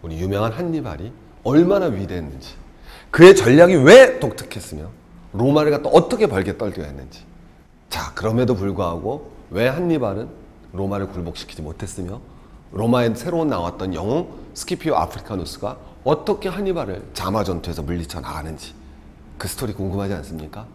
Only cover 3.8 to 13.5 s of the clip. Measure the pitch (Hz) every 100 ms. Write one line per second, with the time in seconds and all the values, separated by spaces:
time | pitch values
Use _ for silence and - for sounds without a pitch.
3.8 | 131 240 254 254 135 - - 110 - 76
4.8 | 82 - - - - 95 127 151 151 143
5.8 | 131 143 - 233 214 95 95 92 107 90
6.8 | 73 69 65 - - - - - _ -
7.8 | _ - - - 110 113 123 110 98 95
8.8 | 90 85 95 143 - - - 92 123 143
9.8 | 175 160 113 98 135 - - - - 90
10.8 | 98 101 95 90 85 82 - - 76 80
11.8 | 95 - 90 107 - - - - - 95
12.8 | 113 123 117 107 170 170 156